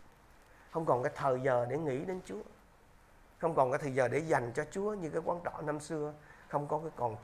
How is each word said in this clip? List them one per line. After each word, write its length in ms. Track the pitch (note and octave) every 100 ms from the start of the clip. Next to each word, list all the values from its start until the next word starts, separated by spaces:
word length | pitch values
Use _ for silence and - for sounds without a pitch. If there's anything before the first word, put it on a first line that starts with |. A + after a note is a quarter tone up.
| - - - - - - -
không 140 | E3 D#3+
còn 180 | B2+
cái 80 | C#3 -
thời 260 | C#3+ B2+
giờ 240 | C3+ B2 B2
để 80 | C#3+
nghĩ 280 | D#3 B2+ F3+
đến 160 | F#3 -
Chúa, 160 | G3+ - - - - - - - - - -
không 160 | E3+ D3
còn 160 | B2+
cái 80 | D3
thời 140 | D3
giờ 140 | B2+ A#2+
để 120 | C3
dành 320 | D#3+ C#3 A#2+ B2+
cho 80 | D3+
Chúa 220 | G3 G#3
như 160 | G#3 D#3+
cái 120 | E3 F3+
quán 140 | F3 -
trọ 160 | -
năm 180 | D3+ D3+
xưa, 340 | D3+ D#3+ D3 D3 - - -
không 200 | C#3+ D3
có 100 | D3+
cái 140 | D#3+ -
còn 220 | A#2+ G#2+